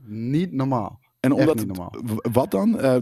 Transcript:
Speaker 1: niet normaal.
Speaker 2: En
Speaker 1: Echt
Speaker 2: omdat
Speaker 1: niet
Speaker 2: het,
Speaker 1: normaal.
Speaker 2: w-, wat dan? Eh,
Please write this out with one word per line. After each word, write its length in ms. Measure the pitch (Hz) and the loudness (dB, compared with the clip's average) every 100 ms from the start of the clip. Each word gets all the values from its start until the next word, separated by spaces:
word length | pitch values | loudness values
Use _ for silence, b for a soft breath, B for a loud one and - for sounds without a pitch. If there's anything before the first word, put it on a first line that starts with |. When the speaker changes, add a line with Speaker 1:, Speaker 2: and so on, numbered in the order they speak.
| 117 | -12
Speaker 1:
niet 460 | 107 120 147 185 | -8 -2 0 0
normaal. 480 | 135 135 127 95 - _ - | -2 0 0 -4 -10 _ -2
Speaker 2:
En 120 | 131 | 0
Speaker 1:
Echt 80 | 143 | 4
Speaker 2:
omdat 160 | 156 120 | 4 2
Speaker 1:
niet 120 | 98 | -2
Speaker 2:
het, 100 | 92 | -6
Speaker 1:
normaal. 400 | 87 - 120 107 | -10 -8 -4 -2
Speaker 2:
w-, 120 | 120 | 0
wat 180 | 113 143 | 0 0
dan? 280 | 190 208 214 | 0 2 2
Eh, 160 | 131 127 | 2 2